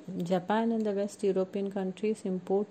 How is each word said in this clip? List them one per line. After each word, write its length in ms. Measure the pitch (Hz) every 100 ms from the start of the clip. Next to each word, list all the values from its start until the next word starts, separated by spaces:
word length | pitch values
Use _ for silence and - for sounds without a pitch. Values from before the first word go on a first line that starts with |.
| - 180
Japan 480 | 175 185 180 214 226
and 160 | 226 214
the 60 |
West 320 | 196 202 -
European 480 | 202 190 185 202 196
countries 500 | 196 185 185 214 220
import 440 | 196 185 180 196 208